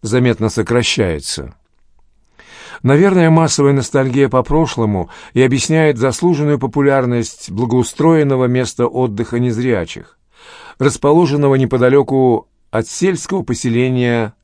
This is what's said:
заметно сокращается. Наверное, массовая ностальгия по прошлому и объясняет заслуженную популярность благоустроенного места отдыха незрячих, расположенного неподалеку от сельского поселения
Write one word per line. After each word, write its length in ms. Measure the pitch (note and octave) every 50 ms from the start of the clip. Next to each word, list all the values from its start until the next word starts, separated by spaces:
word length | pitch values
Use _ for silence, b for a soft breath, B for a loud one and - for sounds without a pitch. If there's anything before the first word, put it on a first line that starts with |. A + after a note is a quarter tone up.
| -
заметно 480 | A2 G#2 B2+ B2 B2+ A2+ - G#2+ A2
сокращается. 1040 | - - G#2+ - A#2 B2 A#2+ - - - A2 F#2 E2 D2 C#2 - - - C#2 B1 - _ _ _ _ _ _ _ _ _ _ _ _ _ _ B B B B B B B B B B B B
Наверное, 480 | B2+ C3+ D3 F3+ G3+ F#3+ F#3 E3+ D#3+
массовая 420 | D#3+ D#3+ E3 D3+ - - C#3+ C#3 C#3+
ностальгия 560 | C#3 B2 - - C#3+ C3+ C3 A#2+ C#3 C#3 C3
по 140 | A2 B2+ B2+
прошлому 680 | - C#3+ D#3 D#3+ C#3+ - - A#2 G#2+ G#2 F#2+ F2 B B B B B B
и 80 | A#2+
объясняет 560 | C3+ C3 B2 C3 - - D#3 D#3+ D#3+ D#3 C#3+
заслуженную 640 | A#2 A#2 C3+ A#2+ - - F3 F3 C#3+ D3 D3 D3 C3+
популярность 920 | A#2 B2+ G2+ C#3 C#3 C#3+ C#3 C#3 B2+ A#2+ A#2+ A#2+ A2+ - - - - -
благоустроенного 920 | F2+ G2 B2 B2 A#2 B2+ A#2+ - - - D3 D#3+ E3 D#3+ D3+ C#3 C3+ B2+ B2+
места 420 | B2 B2 B2+ B2+ A2 - - A#2+
отдыха 520 | A#2+ - B2 B2+ B2 G2+ G2+ A#2 - - A#2+
незрячих, 800 | B2 B2+ A#2 A2 B2 C3 A#2+ G2 E2+ - - - - _ _ _ _ B B B B B B B B B B B
расположенного 760 | C3 C#3+ - - - C#3+ D3 E3 F3+ C#3+ C#3 D3 C#3+ C#3 C3+
неподалеку 960 | C3+ C3+ A#2+ B2+ B2+ B2 B2+ C3 C#3 C3+ - C3+ C3 C3 B2+ A#2+ G#2 - _ _ _ _ _
от 180 | - A2 A#2 -
сельского 540 | - - F3 F#3+ F#3 E3 - - F#3 F#3+ -
поселения 920 | - B2 - - B2+ A2+ A#2+ B2+ B2+ B2+ B2+ B2 A#2+ A#2+ A#2 A2+ G#2+ A#2+ _